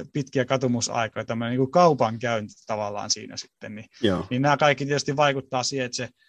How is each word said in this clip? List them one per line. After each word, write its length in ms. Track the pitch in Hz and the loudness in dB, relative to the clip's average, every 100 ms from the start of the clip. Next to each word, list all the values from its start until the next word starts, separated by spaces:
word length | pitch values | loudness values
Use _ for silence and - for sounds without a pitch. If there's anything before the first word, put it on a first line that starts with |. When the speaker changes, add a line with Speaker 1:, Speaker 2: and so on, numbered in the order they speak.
| 156 | -8
Speaker 1:
pitkiä 320 | - 135 139 123 | -8 -4 -2 0
katumusaikoja, 800 | 135 123 120 - 120 110 - 107 | 0 2 0 -2 -2 -2 -4 -6
tämmönen 260 | 113 117 | -4 -2
niinku 160 | 127 131 | 0 2
kaupankäynti 840 | 175 175 135 117 113 120 113 104 - - | 6 6 6 0 0 -2 -2 -4 -12 -6
tavallaan 420 | 107 104 104 104 | -4 -4 -6 -6
siinä 280 | 107 107 104 | -6 -8 -14
sitten, 380 | - _ - 107 | -16 _ -16 -14
niin, 100 | - - | -18 -2
Speaker 2:
Joo. 260 | 107 90 - | 0 0 0
Speaker 1:
niin 120 | 123 | 0
nämä 160 | 143 139 | 2 4
kaikki 280 | 151 135 139 | 4 2 0
tietysti 300 | 143 - 139 | -2 -2 2
vaikuttaa 480 | 147 135 135 127 | 2 0 -4 -4
siihen, 220 | 120 139 123 | -2 -4 -4
että 100 | 127 | -6
se, 140 | 120 _ | -10 _